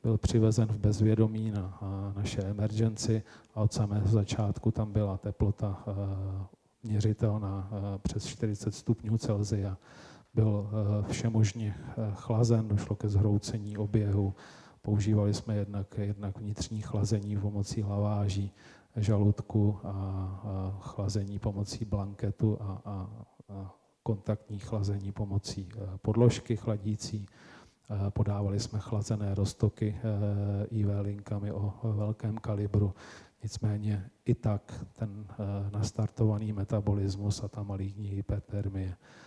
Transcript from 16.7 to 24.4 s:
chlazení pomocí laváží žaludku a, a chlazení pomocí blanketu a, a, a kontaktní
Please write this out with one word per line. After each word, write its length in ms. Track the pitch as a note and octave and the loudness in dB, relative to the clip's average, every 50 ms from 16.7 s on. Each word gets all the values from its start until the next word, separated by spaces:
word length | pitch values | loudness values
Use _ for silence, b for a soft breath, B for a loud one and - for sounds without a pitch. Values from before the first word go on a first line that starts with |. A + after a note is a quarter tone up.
| A2 G#2+ | -6 -6
chlazení 560 | G#2+ - - G#2 G2 G2 A2 G#2+ G2+ G#2 G#2 | -6 -4 -2 -2 0 2 0 0 0 -2 -2
pomocí 460 | G2+ G2 G#2 G#2 G2+ G2+ - - A2+ G#2 | -2 -2 -2 -2 -2 -4 -2 -2 -4 -2
laváží 680 | G2 G2+ G2+ G#2 G#2 G#2 G2+ G#2 G2+ G2 G2 G2 G2 B B B B B B B B _ | -2 0 0 0 0 0 0 0 0 0 -2 -4 -4 B B B B B B B B _
žaludku 800 | A2 G#2 G#2+ G#2+ G2+ G2+ G2+ G2+ - - - - A2 G#2 G#2 G2+ G2 - | -2 2 2 4 6 6 4 4 2 -2 0 2 4 4 4 2 0 -4
a, 60 | F#2+ | -6
a 880 | F#2+ G2 G2 F#2+ G2 F#2+ F#2 F#2 F#2+ F#2+ G#2 G2+ F#2+ F#2+ F#2+ F#2+ G2 G2 | -6 -4 -4 -4 -4 -4 -4 -4 -6 -8 -6 -6 -4 -4 -4 -4 -6 -6
chlazení 580 | - - - - G2 F#2+ F#2+ G#2+ G2 G2 G2+ G2+ | -10 -10 -6 -4 -4 -2 0 -2 -2 -2 -6 -4
pomocí 460 | - A2 G2+ G2 G2+ - - - A2+ | -4 -2 -2 -2 -4 -4 -4 -6 -4
blanketu 720 | G2+ G#2 G2+ G2 G2+ G2+ - - G2+ - - - A2 G#2 - | -2 -2 -2 -2 -4 -4 -4 -4 -4 0 2 2 2 2 2
a, 220 | G#2+ G2+ F#2+ - - | -2 -6 -6 -8 -8
a, 260 | G#2 G2+ F#2+ F#2 G#2 G#2+ A2+ A2 - _ _ - - | -8 -8 -8 -8 -8 -10 -14 -16 -18 _ _ -18 -14
a 260 | G2+ F#2+ F#2+ F#2 - _ _ _ _ _ _ | -12 -10 -10 -10 -14 _ _ _ _ _ _
kontaktní 560 | - A2 G2 - - G#2+ - | -2 -2 -2 0 -2 -2 -2